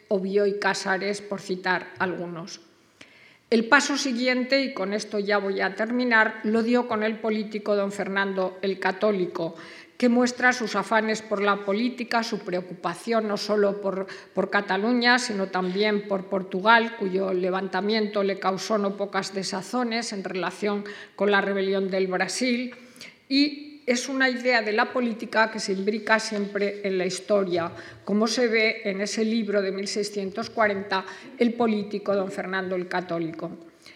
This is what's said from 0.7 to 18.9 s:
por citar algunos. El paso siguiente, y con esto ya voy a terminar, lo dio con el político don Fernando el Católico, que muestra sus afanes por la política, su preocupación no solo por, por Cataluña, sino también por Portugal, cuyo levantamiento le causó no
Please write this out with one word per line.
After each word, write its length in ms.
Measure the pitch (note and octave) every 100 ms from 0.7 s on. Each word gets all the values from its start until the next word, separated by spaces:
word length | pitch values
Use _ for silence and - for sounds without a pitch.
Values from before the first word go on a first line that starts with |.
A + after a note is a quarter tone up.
| F#3+ G3 F#3 G3 G3+
por 200 | - G3
citar 520 | - F3+ F#3 F3 - -
algunos. 600 | F#3 F3 F3 E3 - - - _ _ _ - - - _ -
El 180 | A3+ A3+
paso 300 | C#4+ C#4 C#4
siguiente, 640 | C#4 A#3 B3+ B3+ B3 C4+
y 100 | C4
con 200 | A3+ F#3+
esto 260 | G#3 G#3 G#3+
ya 200 | G3 G#3
voy 220 | G3 G3
a 140 | F#3+
terminar, 640 | G3 A3 B3 B3 A3+ G#3+ -
lo 180 | G#3+ A3+
dio 240 | A3+ B3 A#3+
con 160 | G#3+
el 160 | G#3+ A3
político 560 | A3+ G#3+ G#3+ G#3+ G#3+
don 160 | G3+ G3
Fernando 680 | G3+ F#3+ G3 G3 F#3+ F#3 -
el 160 | G3 F#3+
Católico, 800 | F#3+ F#3+ G#3+ G3 F3 - E3 - - - - -
que 100 | B3
muestra 440 | A#3+ A#3+ - B3
sus 240 | B3 G#3+ G3+
afanes 440 | F#3+ A3 A3 G#3+
por 220 | - G3+
la 140 | G3+ G3
política, 640 | G3+ G#3 B3 B3 A#3 A#3+
su 160 | A3+ G#3
preocupación 880 | - F3 F#3 F3 F3+ E3+ A3+ A3+ G#3+
no 100 | G3+
solo 440 | - G#3 G3+ G3
por, 260 | G3 F#3 F#3+ - -
por 180 | F#3+ F#3+
Cataluña, 680 | G3+ G3+ F#3+ A3 B3 A#3+ B3
sino 300 | B3 G3+ F#3+
también 580 | F#3 F3+ F#3+ G#3+ G#3 G#3
por 200 | F#3+ F#3
Portugal, 680 | G3 F#3 F#3 G#3+ A#3 A3+ -
cuyo 360 | F#3+ F#3 F#3+
levantamiento 920 | F#3 F#3 F#3 F#3+ F#3+ G3+ A3 G#3 G#3
le 160 | G3 F#3+
causó 400 | F#3 F#3 - G#3+
no 180 | G3+